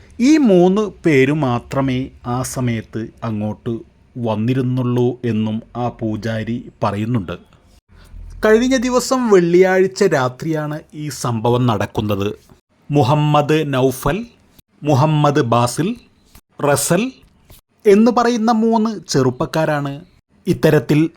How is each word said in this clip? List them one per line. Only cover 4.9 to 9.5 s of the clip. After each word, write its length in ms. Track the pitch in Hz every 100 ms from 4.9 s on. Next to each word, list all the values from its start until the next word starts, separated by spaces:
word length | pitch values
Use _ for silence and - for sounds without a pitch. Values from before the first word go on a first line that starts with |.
| 123 120 120 120
എന്നും 320 | 110 110 110 - 117
ആ 100 | 120
പൂജാരി 680 | 113 113 107 110 110 110 117 - -
പറയുന്നുണ്ട്. 580 | 107 101 110 123 85 90 - _ _ _ _ - - - - -
കഴിഞ്ഞ 340 | 214 220 254 262
ദിവസം 420 | 247 247 - 262 240
വെള്ളിയാഴ്ച 720 | 196 170